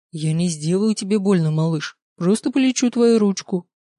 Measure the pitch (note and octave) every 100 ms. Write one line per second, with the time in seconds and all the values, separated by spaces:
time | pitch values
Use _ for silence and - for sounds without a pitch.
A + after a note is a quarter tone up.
0 | _ D#3+ D#3 D#3 F3+ D#3 D3+ F#3 A3 G#3
1 | F#3+ G#3+ G3 F#3 D#3+ D#3 D#3+ D#3 - -
2 | _ - E3+ A3 C#4+ C4+ C4 B3 B3 A#3
3 | A#3 A3+ G#3 F#3+ - F3+ - _ _